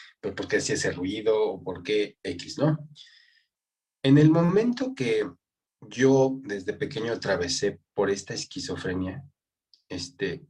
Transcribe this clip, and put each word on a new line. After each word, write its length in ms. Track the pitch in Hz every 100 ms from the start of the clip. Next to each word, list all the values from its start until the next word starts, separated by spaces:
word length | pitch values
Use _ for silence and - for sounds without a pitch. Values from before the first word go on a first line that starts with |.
| - _
Pero 140 | 101
¿por 140 | - 95
qué 80 | 104
hacía 160 | -
ese 160 | 104 95
ruido? 500 | 90 92 107 107 107
¿O 220 | 104 95
por 200 | - 90
qué 360 | 90 107 101 -
X, 360 | 95 90 - -
no? 180 | 151 151 - - - _ _ _ _ _ _ _ _ _
En 160 | 135 147
el 120 | 156
momento 640 | 165 170 196 240 240 262
que 340 | - 120 110 95 - _ _ _ _ -
yo 500 | 113 135 135 135 131
desde 300 | - 101 90
pequeño 400 | - - 110 117
atravesé 680 | 104 98 92 87 - 101 - _
por 160 | - 98
esta 240 | 98 -
esquizofrenia, 880 | 110 - 95 90 87 95 92 92 127 - _ _ _ _ _ -
este, 580 | 92 - - 95 80 -